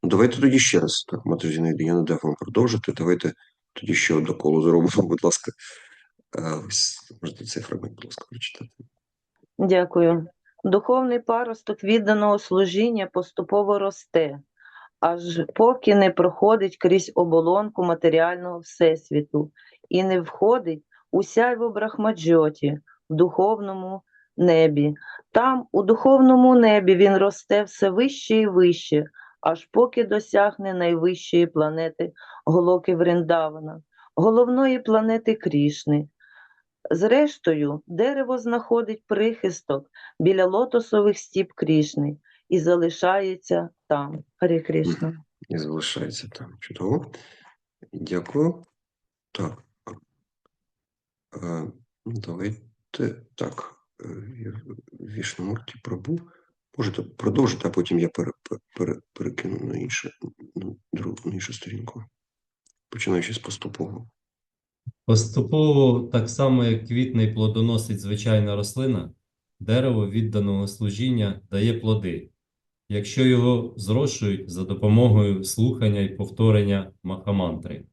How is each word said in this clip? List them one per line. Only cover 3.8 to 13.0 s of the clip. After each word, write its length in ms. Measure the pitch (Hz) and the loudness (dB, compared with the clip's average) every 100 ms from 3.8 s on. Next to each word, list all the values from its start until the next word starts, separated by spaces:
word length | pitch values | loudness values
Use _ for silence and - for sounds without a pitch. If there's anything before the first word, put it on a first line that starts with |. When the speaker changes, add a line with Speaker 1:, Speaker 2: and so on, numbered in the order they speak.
| - | -4
Speaker 1:
ще 200 | 85 - | -2 0
одне 200 | 80 78 | 0 -2
коло 280 | - 76 80 | -2 0 2
зробимо, 280 | 82 85 85 - | 4 4 2 0
<laughs> 0 | 87 | 0
будь 160 | 85 | 0
ласка. 280 | - 87 - - - - - _ _ _ _ - | 0 -2 -6 -16 -20 -20 -20 _ _ _ _ -10
Е, 40 | 80 78 95 | -8 -8 -6
ось, 460 | - - - - - | -4 -4 -6 -20 -14
можете 240 | - - 113 | -14 -14 -12
цей 180 | - | -12
фрагмент, 320 | - - 107 - | -10 -12 -12 -16
будь 100 | - | -20
ласка, 200 | - - | -20 -20
прочитати. 420 | 120 - - 120 _ 117 _ _ _ _ _ _ - | -14 -14 -12 -20 _ -20 _ _ _ _ _ _ -4
Speaker 2:
Дякую. 680 | 190 185 175 175 170 170 165 _ _ _ | 2 2 2 2 2 2 -4 _ _ _
Духовний 560 | 190 196 208 254 262 240 | 0 0 2 0 0 -2
паросток 640 | 233 233 240 226 - 208 | -2 -4 -4 -8 -10 -8
відданого 560 | 196 226 208 214 208 202 | 0 0 2 2 2 0
служіння 680 | - 185 196 185 233 226 | 0 0 0 0 0 -2